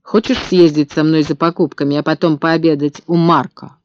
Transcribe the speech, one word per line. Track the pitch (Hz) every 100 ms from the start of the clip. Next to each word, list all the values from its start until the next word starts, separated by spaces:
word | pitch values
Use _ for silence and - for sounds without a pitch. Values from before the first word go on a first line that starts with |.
хочешь | - 214 - 254
съездить | - 185 170 147 143
со | 160
мной | 156 160
за | 151 147
покупками, | 165 165 151 - 143 147
а |
потом | 151 160 170 147
пообедать | 165 165 165 143 147 - -
у | 170
Марко? | 165 160 120 - - _